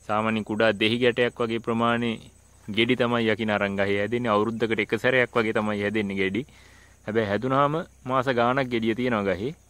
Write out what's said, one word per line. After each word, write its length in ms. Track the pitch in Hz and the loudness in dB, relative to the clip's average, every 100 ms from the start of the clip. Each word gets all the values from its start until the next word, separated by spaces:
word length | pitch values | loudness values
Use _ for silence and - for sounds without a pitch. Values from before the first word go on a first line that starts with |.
සාමාන්‍ය 400 | - 107 110 110 | -2 -2 0 -2
කුඩා 280 | 101 107 113 | -4 2 2
දෙහි 240 | 101 107 120 | 4 0 4
ගැටයක් 400 | 123 117 120 - | 2 2 -2 0
වගේ 240 | 117 113 | -4 -2
ප්‍රමාණේ 560 | 117 117 117 117 120 110 - - _ - - | -2 0 0 0 -2 -6 -12 -20 _ -20 -6
ගෙඩි 260 | 104 117 123 | 0 2 2
තමයි 340 | 120 120 113 | 2 2 0
යකින 200 | 107 110 | 0 0
අරන් 260 | 104 101 98 | 0 0 0
ගහේ 220 | 98 101 | 0 0
හැදෙන්නේ. 340 | 104 120 120 | -2 -2 0
අවුරුද්දකට 480 | 104 107 113 113 110 | 2 2 -2 -2 -2
එක 100 | 104 113 | -2 0
සැරයක් 320 | 123 131 120 | 2 2 2
වගේ 240 | 120 110 | 0 0
තමයි 280 | 113 107 104 | 0 -2 -2
හැදෙන්නේ 340 | 104 107 101 98 | -2 -2 -2 -2
ගෙඩි. 260 | 95 101 - - - - - _ | -2 -2 -6 -18 -20 -20 -20 _
හැබැයි 280 | - 110 104 | -4 -2 0
හැදුනහම 440 | 104 127 135 143 156 - _ | -2 0 2 2 0 -8 _
මාස 220 | 127 131 127 | -2 -2 0
ගාණක් 420 | 120 117 131 127 | 2 2 0 -2
ගෙඩිය 260 | 117 113 | 0 0
තියෙනවා 320 | 110 127 113 98 | 0 0 0 0
ගහේ. 260 | 90 120 165 _ | -2 -6 -10 _